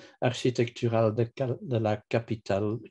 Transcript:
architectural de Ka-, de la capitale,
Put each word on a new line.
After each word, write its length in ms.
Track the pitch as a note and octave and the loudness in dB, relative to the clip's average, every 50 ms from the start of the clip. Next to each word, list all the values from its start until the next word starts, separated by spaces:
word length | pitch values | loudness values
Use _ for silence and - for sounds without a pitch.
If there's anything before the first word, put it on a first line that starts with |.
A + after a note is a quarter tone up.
| - - - _ | -12 -20 -8 _
architectural 920 | - C3+ B2+ - - C3+ A#2+ - A#2+ A#2+ - - - A#2 A2+ A2+ A2+ A2 G#2+ | -2 -2 0 0 0 0 2 2 0 0 -2 -2 -2 2 2 4 4 4 4
de 80 | A#2 A#2 | 2 0
Ka-, 340 | A#2 - - C3+ A#2+ B2 - | -2 -2 -4 -4 -4 -4 -6
de 160 | G#3+ E3+ B2 | -4 -2 -2
la 200 | A2+ A2+ G#2+ G#2+ G#2 - _ | 0 2 0 0 -2 -2 _
capitale, 680 | - A#2 A#2 - A2+ - - - G2 G2 G#2+ G#2+ A2 - - - | -2 -2 -2 -2 -6 -6 -2 -2 0 0 0 0 -2 -4 -8 -12